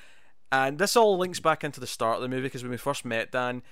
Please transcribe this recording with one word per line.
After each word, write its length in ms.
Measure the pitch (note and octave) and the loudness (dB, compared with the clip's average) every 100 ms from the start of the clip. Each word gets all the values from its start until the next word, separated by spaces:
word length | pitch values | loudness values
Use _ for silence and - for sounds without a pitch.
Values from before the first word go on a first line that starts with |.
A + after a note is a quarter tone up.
| - - - - - | -20 -20 -20 -20 -2
And 260 | C3+ D3+ D3 | 2 2 0
this 180 | G3 A#3+ | 2 6
all 220 | G#3+ F#3 | 6 4
links 220 | F#3 E3 | 0 0
back 240 | D#3+ D3+ | 0 0
into 160 | D3+ C3+ | -2 -8
the 80 | B2 | -10
start 300 | - A2+ G#2+ | -2 0 0
of 40 | |
the 60 | B2+ | -2
movie, 200 | C3 C3 | -4 -4
'cause 140 | B2+ | -6
when 80 | B2 | -8
we 80 | B2 | -4
first 260 | C#3 C#3+ | -4 -4
met 280 | B2 A2+ - | -2 -4 -2
Dan, 320 | B2+ B2 B2 - | -2 -2 -4 -12